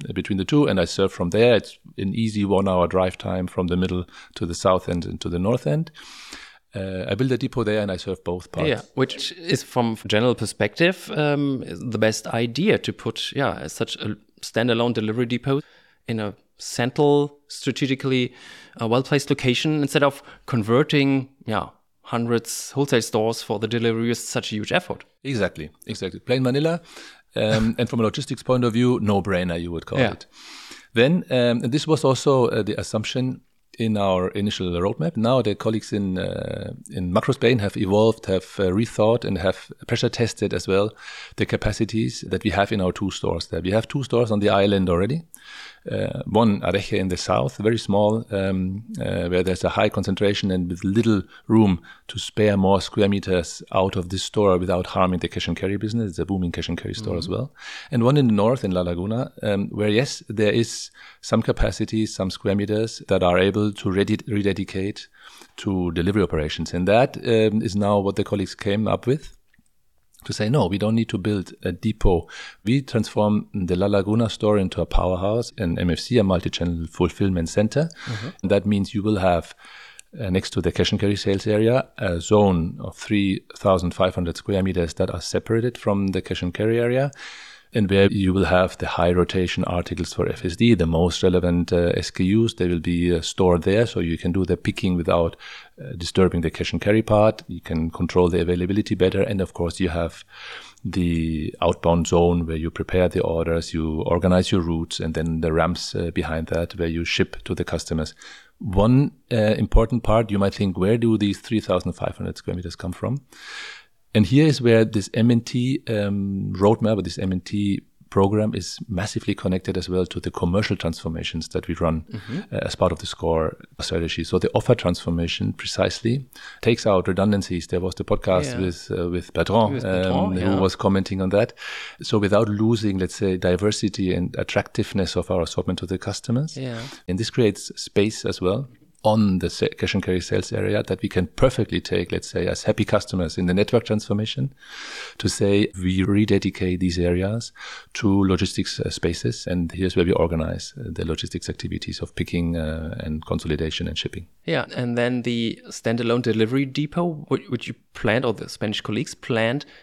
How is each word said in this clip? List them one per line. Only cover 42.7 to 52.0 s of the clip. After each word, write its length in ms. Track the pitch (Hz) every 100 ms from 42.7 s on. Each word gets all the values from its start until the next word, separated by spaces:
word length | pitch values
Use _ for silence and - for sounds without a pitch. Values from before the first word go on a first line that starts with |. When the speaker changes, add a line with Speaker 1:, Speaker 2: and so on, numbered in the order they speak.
Speaker 1:
in 80 | 107
our 120 | 92
two 180 | - 98
stores 380 | - 98 85 -
there. 120 | 85
We 120 | 90
have 160 | 107 -
two 160 | 147
stores 260 | 127 120 117
on 80 | 104
the 100 | 101
island 400 | 98 101 98 90
already. 360 | 87 104 160 - - - - - - -
Uh, 340 | 104 101 - -
one, 340 | 104 113 101
Areje 360 | - 95 - 101
in 100 | 95
the 80 | 90
south, 420 | - 110 131 -
very 200 | 107 113
small, 460 | - 98 104 110 -
um, 500 | 98 95 95 92 98 113 220
uh, 300 | - 95 87
where 160 | 90
there's 180 | 90 90
a 60 | 90
high 200 | 104 104
concentration 600 | - 98 92 101 101 101
and 180 | 92 87
with 140 | 90
little 400 | 98 104 113 101 - - -
room 340 | 110 104 87 - -